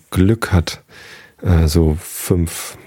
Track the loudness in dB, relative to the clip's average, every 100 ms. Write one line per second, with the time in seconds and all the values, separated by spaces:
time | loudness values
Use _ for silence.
0 | _ 0 2 0 0 0 -2 -6 _ -20
1 | -20 -20 -20 _ 0 2 4 4 2 0
2 | -6 -8 -2 -2 -2 -6 -14 -16